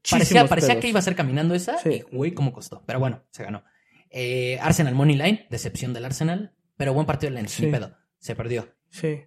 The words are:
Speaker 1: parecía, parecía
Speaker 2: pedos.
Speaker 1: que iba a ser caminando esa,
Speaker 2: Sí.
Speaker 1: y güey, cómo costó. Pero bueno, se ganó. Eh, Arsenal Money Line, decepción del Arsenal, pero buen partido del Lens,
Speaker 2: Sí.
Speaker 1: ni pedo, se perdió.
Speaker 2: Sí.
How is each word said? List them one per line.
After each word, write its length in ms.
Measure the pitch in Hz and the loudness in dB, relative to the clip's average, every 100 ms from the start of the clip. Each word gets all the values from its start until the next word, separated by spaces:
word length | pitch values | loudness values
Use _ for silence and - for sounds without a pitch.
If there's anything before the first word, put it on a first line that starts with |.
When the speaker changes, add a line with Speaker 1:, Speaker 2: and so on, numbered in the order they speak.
| - | 0
Speaker 1:
parecía, 360 | - 165 240 135 | 4 6 6 6
parecía 220 | 170 147 | 6 4
Speaker 2:
pedos. 60 | 233 | 4
Speaker 1:
que 60 | 240 | 2
iba 100 | 208 | 2
a 40 | |
ser 140 | 185 180 | 2 0
caminando 380 | 139 139 165 | 0 2 2
esa, 240 | 175 180 320 | 0 -2 -2
Speaker 2:
Sí. 260 | 165 120 - | 0 -2 -4
Speaker 1:
y 40 | 131 | -4
güey, 160 | 156 | -4
cómo 180 | 180 139 | 0 -2
costó. 300 | 107 - - - | -2 -16 -16 -6
Pero 140 | 127 | -2
bueno, 240 | 131 110 _ | -2 -2 _
se 120 | - | -16
ganó. 220 | 101 104 _ _ _ _ _ | -12 -12 _ _ _ _ _
Eh, 480 | 127 123 127 123 127 | -8 -4 -4 -4 -2
Arsenal 340 | 160 165 143 | 2 2 2
Money 220 | 131 147 139 | 4 4 4
Line, 300 | 165 214 - | 2 0 -4
decepción 440 | 120 117 - 123 | -8 -8 -8 -8
del 100 | 117 | -8
Arsenal, 480 | 127 135 160 185 214 _ _ - | -8 -4 -2 -4 -8 _ _ -8
pero 160 | 139 | -2
buen 140 | 135 151 | 0 0
partido 220 | 143 147 | -2 -4
del 80 | 127 | -6
Lens, 160 | 104 | -8
Speaker 2:
Sí. 120 | - | -2
Speaker 1:
ni 80 | 156 | -2
pedo, 240 | 135 95 - _ _ | -2 -4 -14 _ _
se 160 | - 113 | -12 -8
perdió. 320 | 117 120 - _ _ | -4 -6 -6 _ _
Speaker 2:
Sí. 320 | - 160 147 | -8 -6 -6